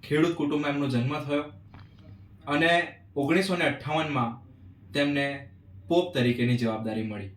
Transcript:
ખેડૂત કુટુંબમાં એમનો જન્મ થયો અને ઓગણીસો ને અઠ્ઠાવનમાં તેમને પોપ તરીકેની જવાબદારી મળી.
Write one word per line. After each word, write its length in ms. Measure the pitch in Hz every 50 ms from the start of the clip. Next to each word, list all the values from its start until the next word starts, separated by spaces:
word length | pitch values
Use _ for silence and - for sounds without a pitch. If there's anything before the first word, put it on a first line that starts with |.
| - -
ખેડૂત 260 | 147 151 165 175 165
કુટુંબમાં 360 | - 151 143 147 147 147 143
એમનો 180 | 143 143 143 131
જન્મ 300 | 123 120 120 135 147 147
થયો 220 | 131 143 147 147 147 - - - - - - - - - - - - - - - - - - - -
અને 540 | - 143 151 165 170 170 170 165 156 - - - - -
ઓગણીસો 400 | 143 139 143 165 185 190 190 185
ને 80 | 170 165
અઠ્ઠાવનમાં 800 | 143 131 - - 139 151 156 156 151 143 131 120 113 113 - - - - - - - - - - - -
તેમને 580 | 143 143 143 143 143 139 139 139 139 - - - - - - - - - -
પોપ 260 | 170 175 175 175 -
તરીકેની 420 | 139 120 120 117 120 123 120 123
જવાબદારી 460 | 117 120 113 107 107 110 113 117 113 107
મળી. 260 | 107 104 104 98 98 -